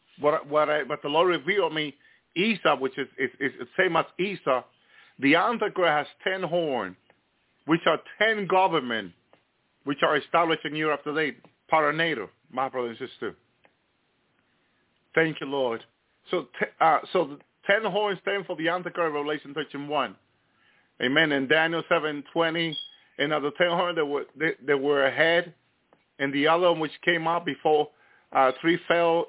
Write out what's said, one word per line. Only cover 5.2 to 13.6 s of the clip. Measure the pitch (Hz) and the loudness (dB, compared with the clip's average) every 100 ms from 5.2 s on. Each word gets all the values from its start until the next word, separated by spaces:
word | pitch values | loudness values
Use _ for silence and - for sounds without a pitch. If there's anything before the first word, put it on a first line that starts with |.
| 135 160 | 2 4
Antichrist | 214 233 208 180 170 | 2 0 -4 0 2
has | 151 135 - | 2 -2 -6
ten | 190 190 | -6 -4
horn, | 175 175 160 127 92 92 _ _ _ _ _ _ - | -2 -2 -2 -2 -4 -10 _ _ _ _ _ _ -2
which | 165 180 | 0 2
are | 156 - - | -2 -4 -2
ten | 214 214 180 | 0 0 0
government, | 185 190 160 123 113 95 - _ _ _ _ _ _ | 2 4 0 -2 -6 -6 -16 _ _ _ _ _ _
which | 139 143 | -8 0
are | 156 147 | 2 0
established | - 165 170 160 | 0 0 2 -2
in | 156 151 | -4 -4
Europe | 156 143 | -2 -2
today, | 151 147 151 117 - _ - | -4 -4 -4 -6 -20 _ 0
part | 160 151 | 2 2
of | 156 | 0
nato, | 165 127 90 _ _ | -2 -2 -8 _ _
my | 120 131 | -6 -4
brother | 131 120 | -4 -6
and | 113 | -8
sister. | 120 - 107 - _ _ | -12 -8 -10 -10 _ _